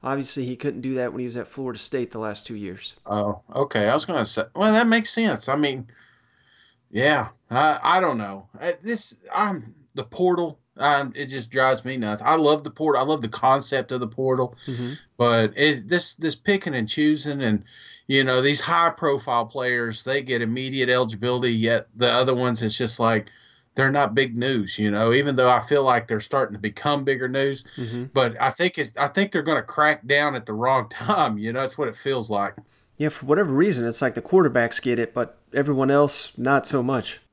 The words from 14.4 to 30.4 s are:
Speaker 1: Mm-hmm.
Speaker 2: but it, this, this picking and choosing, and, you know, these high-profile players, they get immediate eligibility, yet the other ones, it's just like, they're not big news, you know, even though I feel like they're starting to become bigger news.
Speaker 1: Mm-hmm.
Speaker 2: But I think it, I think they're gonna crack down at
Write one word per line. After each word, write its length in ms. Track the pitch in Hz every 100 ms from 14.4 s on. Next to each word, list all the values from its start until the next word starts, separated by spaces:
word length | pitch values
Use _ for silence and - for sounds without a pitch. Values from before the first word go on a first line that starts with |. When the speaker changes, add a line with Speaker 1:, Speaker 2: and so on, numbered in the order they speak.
| 123 - -
Speaker 1:
Mm-hmm. 280 | 123 120 143 _ _
Speaker 2:
but 400 | 120 113 110 110
it, 300 | 147 139 104
this, 280 | 175 - -
this 200 | 160 -
picking 400 | - 196 180 135
and 140 | 107
choosing, 520 | - 151 151 139 143
and, 220 | 123 107 98 - - - _
you 160 | 135
know, 180 | 131 127
these 200 | 135 147
high-profile 840 | - 170 170 165 160 139 117 120 113
players, 580 | 139 127 123 117 110
they 180 | - 139
get 200 | 127 120
immediate 480 | 117 120 131 135 123
eligibility, 640 | 123 123 107 120 123 123
yet 340 | 113 113 117 - -
the 140 | 123
other 240 | 120 127
ones, 280 | 123 123 113
it's 160 | 113 -
just 220 | 120 -
like, 280 | 113 113 107 - _ _ _ -
they're 160 | 135
not 240 | 139 143 113
big 220 | 135 117
news, 400 | 123 131 98 -
you 100 | 107
know, 220 | 101 113
even 220 | 123 143 131
though 120 | 127
I 120 | 123
feel 220 | 107 147
like 240 | 135 120 113
they're 120 | 110
starting 340 | - 139 120
to 60 | 104
become 460 | 104 104 147 147 135
bigger 240 | 135 127
news. 340 | 131 139 135 - -
Speaker 1:
Mm-hmm. 280 | 120 120 131
Speaker 2:
But 260 | 143 123 117
I 80 | 127
think 280 | - 180 175
it, 140 | 143 117
I 100 | 143
think 240 | - 202
they're 120 | 180
gonna 180 | 147 147
crack 440 | 107 - 151 151 117
down 280 | 143 147
at 100 | 135